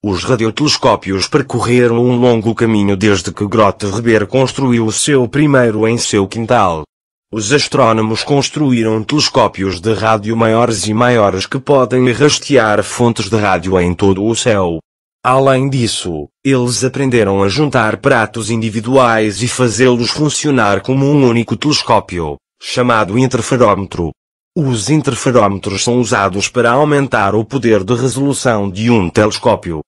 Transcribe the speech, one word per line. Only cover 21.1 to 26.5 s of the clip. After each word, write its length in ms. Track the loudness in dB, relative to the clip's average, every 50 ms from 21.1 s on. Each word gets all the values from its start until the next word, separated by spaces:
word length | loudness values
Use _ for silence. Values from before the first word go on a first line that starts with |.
| 2 4 4 4
único 300 | 2 2 0 -2 -4 -4
telescópio, 800 | -2 -2 -2 -2 0 0 0 0 0 -2 -8 -6 -6 -6 -8 -12 _ _ _ _
chamado 600 | -14 -8 -4 -2 0 2 2 0 0 0 0 0
interferômetro. 920 | 0 0 0 -4 -2 -2 0 2 4 2 2 0 -2 -10 -6 -6 -6 -6 -6 _ _ _ _ _ _ _ _
Os 340 | -4 -2 -2 -2 -4 -2 0
interferômetros 960 | 0 0 0 -2 -4 -2 -2 0 2 2 2 2 -2 -4 -6 -6 -6 -4 -2
são 160 | -2 0 0
usados 480 | 0 0 0 0 0 0 -2 -4 -6
para 240 | -4